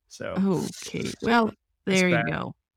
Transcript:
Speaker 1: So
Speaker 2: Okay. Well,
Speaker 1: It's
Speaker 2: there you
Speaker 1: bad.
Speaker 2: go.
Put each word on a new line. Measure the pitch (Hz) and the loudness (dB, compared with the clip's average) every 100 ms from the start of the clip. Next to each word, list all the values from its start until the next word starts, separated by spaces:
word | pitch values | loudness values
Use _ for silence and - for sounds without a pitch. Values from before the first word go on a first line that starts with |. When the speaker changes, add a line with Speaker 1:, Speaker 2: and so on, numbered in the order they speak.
| _ | _
Speaker 1:
So | - - - 196 175 - - | -12 -6 0 2 2 -2 -8
Speaker 2:
Okay. | - - - - | -10 -6 -6 -4
Well, | - 233 214 | 0 2 2
Speaker 1:
It's | - _ _ - | -2 _ _ 0
Speaker 2:
there | 190 180 | 2 4
you | - | 2
Speaker 1:
bad. | - | 0
Speaker 2:
go. | 160 - - _ | -4 -6 -12 _